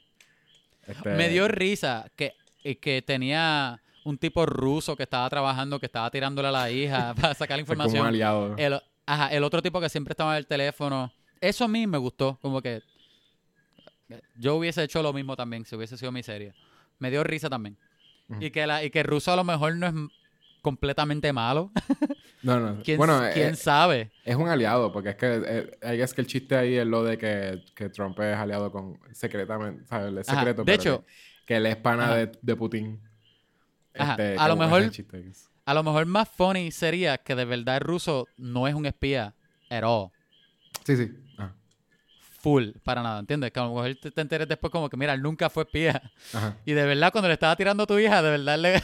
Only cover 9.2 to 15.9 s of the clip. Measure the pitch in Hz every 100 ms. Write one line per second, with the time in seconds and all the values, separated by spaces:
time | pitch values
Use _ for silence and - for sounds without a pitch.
9.2 | 139 147 147 170 170 175 165 156 139 -
10.2 | 156 151 139 143 143 - 143 135 127 _
11.2 | _ - 180 208 240 226 220 156 123 -
12.2 | 135 131 139 135 123 113 - _ _ _
13.2 | _ _ _ _ _ _ - _ - 117
14.2 | - 117 127 156 170 170 151 165 151 139
15.2 | 135 131 120 117 113 110 110